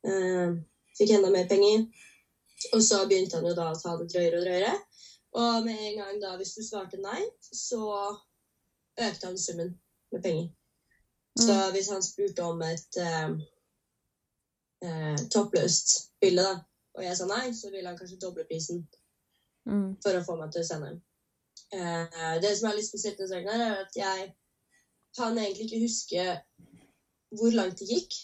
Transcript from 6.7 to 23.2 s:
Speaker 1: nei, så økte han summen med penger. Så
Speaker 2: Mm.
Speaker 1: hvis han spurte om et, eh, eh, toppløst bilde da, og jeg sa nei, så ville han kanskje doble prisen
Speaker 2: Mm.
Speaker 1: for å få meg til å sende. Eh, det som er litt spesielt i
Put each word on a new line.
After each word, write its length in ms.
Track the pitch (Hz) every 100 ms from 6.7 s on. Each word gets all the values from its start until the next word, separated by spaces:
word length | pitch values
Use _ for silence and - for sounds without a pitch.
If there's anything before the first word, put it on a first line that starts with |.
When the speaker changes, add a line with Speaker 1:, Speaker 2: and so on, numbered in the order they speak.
| 208 185 190
Speaker 1:
nei, 200 | 196 262 427 _
så 760 | - - - 240 214 202 202 208 _ _ _ _ _ _ _ -
økte 300 | 220 180 180
han 100 | 185
summen 380 | - 170 175 180 _ _ _
med 120 | -
penger. 240 | - 160 170 - _ _ _ _ _ _ _ -
Så 140 | 226
Speaker 2:
Mm. 180 | 190 190
Speaker 1:
hvis 160 | 190 196
han 120 | 190
spurte 380 | 190 - 202 -
om 180 | 170 165
et, 360 | 160 165 - 175
eh, 320 | 175 165 160 160 151 _ _ _ _ _ _ _ _ _ _ _ _ _
eh, 360 | 175 160 156 147 -
toppløst 800 | 208 202 165 180 - - - - _
bilde 200 | 190 180
da, 120 | 190 185 - _ _ -
og 80 |
jeg 140 | 180 180
sa 80 | 185
nei, 260 | 220 254
så 160 | 226 202
ville 160 | 190 180
han 100 | 175
kanskje 220 | 185 185
doble 240 | 185 170 160
prisen 420 | 160 160 175 156 _ _ _ _ _ _ _ 240
Speaker 2:
Mm. 300 | 208 190 196
Speaker 1:
for 100 | 202
å 100 | 180 175
få 120 | 165
meg 120 | 156
til 100 | 170
å 40 | 165
sende. 360 | 160 147 170 _ _ _ _ _ - _
Eh, 680 | 190 175 170 165 165 160 165
det 180 | 202 202
som 120 | 220
er 40 | 214
litt 100 | 214
spesielt 300 | 214 208
i 60 | 202